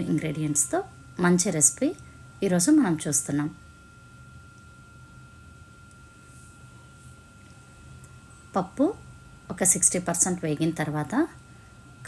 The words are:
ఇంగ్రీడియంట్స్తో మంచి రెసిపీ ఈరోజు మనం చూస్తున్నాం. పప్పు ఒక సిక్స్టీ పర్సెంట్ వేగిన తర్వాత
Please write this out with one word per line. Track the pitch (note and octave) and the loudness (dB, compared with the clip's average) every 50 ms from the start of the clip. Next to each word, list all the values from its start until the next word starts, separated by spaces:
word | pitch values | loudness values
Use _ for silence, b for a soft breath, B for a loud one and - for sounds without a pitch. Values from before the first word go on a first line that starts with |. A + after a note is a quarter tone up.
| - - | 0 2
ఇంగ్రీడియంట్స్తో | F3 D3+ - D#3 D3+ D#3 D#3 D3 D3 - - - - F4+ G4+ - - - - - - - F3+ | 0 0 0 -2 -4 -2 -2 -2 0 0 0 0 0 -2 -2 -4 -10 -20 -20 -16 -6 0 4
మంచి | F3 F3+ F3 - G#3 E3+ | 4 4 4 4 2 2
రెసిపీ | D#3 D3 - - - C4 D4+ G4 B B B B B B - - - G3 | 4 4 4 4 4 -2 -2 -2 B B B B B B -18 -8 -2 0
ఈరోజు | G3 F3+ F3 F3+ D4 D#4 D4+ | 2 2 4 6 6 6 6
మనం | B3+ F#3 D#3+ D#3 - | 6 4 2 0 -2
చూస్తున్నాం. | D#3+ C#3 - - - D3 D3 D3 D#3+ - - - - - - - - - - - - - - - C6+ - - - - - - - - - - - - - - - - - - - - - - - - - - - - - - - - - - - - - - - - - - - - - - - - - - - - - - - - - - - - - - - - - - - - - - - - - - - - - - - - - - - - - | 0 0 0 0 0 0 0 0 -2 -4 -8 -20 -20 -20 -20 -20 -20 -20 -20 -20 -20 -20 -20 -20 -20 -20 -20 -20 -20 -20 -20 -20 -20 -20 -20 -20 -20 -20 -20 -20 -20 -20 -20 -20 -20 -20 -20 -20 -20 -20 -20 -20 -20 -20 -20 -20 -20 -20 -20 -20 -20 -20 -20 -20 -20 -20 -20 -20 -20 -20 -20 -20 -20 -20 -20 -20 -20 -20 -20 -20 -20 -20 -20 -20 -20 -20 -20 -20 -20 -20 -20 -20 -20 -20 -20 -20 -20 -18 -18 -20 -20 -20 -20 -20 -20 -20 -20 -14 -2 -2
పప్పు | G3 F3+ - - - C#4 F#4 A4+ - - - - - - - - - - - F3 | -2 -2 -2 0 2 2 2 2 -2 -10 -18 -18 -20 -20 -20 -20 -20 -12 -10 -4
ఒక | - G3 F3+ - | 0 2 4 4
సిక్స్టీ | F3+ - - - F3+ F3+ - | 4 4 2 2 2 -2 -2
పర్సెంట్ | F3 - - F#3 F3+ F3+ - | 0 0 0 0 0 -2 -2
వేగిన | D#3 D3+ C#3+ D#3 E3 E3 E3+ | -2 0 0 0 0 0 -2
తర్వాత | D#3 D3+ D3 D3+ D3+ - - C4 E4+ - - - - B B B B B B B - - - - - | -2 -2 -2 -4 -4 -2 0 0 0 -2 -4 -14 -20 B B B B B B B -20 -20 -20 -14 -4